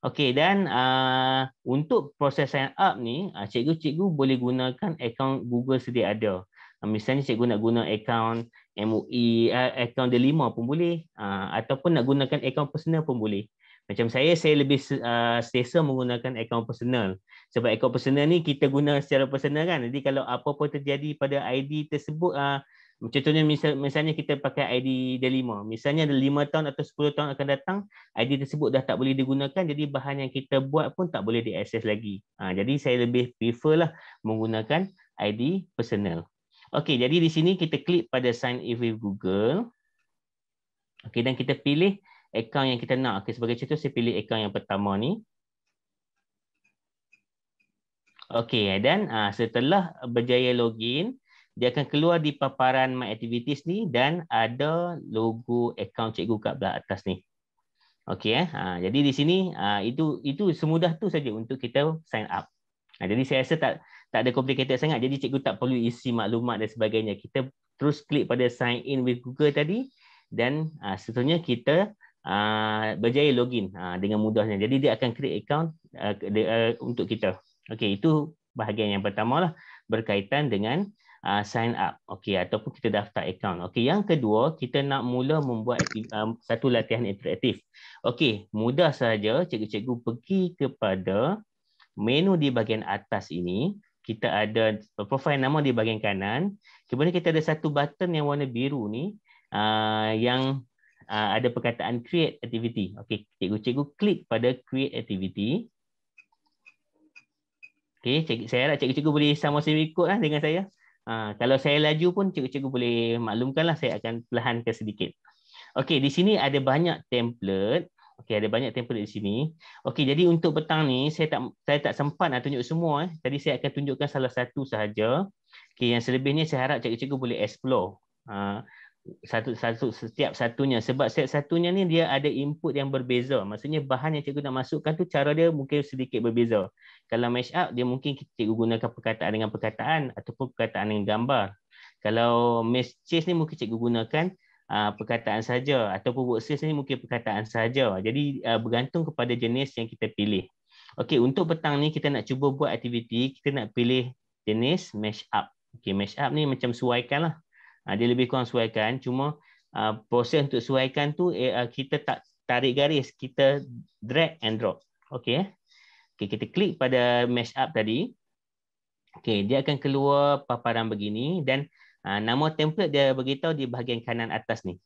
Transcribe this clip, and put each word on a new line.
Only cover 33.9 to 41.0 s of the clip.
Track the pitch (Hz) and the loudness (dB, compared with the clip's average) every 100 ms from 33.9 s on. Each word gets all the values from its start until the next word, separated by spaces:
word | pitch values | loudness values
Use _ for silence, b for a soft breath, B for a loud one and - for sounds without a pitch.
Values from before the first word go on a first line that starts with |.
| 160 B B | -2 B B
menggunakan | 110 110 110 110 110 151 190 b b - | -4 -2 0 -2 0 0 0 b b -4
I | 104 | -4
D | 107 127 190 - | 0 0 -2 -4
personal. | - 117 104 101 82 87 _ _ b b | -8 -2 0 0 -4 -8 _ _ b b
Okey, | - 151 131 | -4 0 2
jadi | 123 170 | 4 4
di | 165 | 4
sini | 160 165 | 4 2
kita | 185 160 139 | 2 0 -2
klik | - 175 - | 0 0 2
pada | 131 127 | 0 0
sign | 117 127 123 | 0 -2 -4
in | 92 | -4
with | 117 120 113 | -2 -2 -2
Google. | 107 101 92 98 110 170 233 _ _ _ _ _ _ _ _ _ _ _ _ _ | -4 -4 -2 2 2 0 -2 _ _ _ _ _ _ _ _ _ _ _ _ _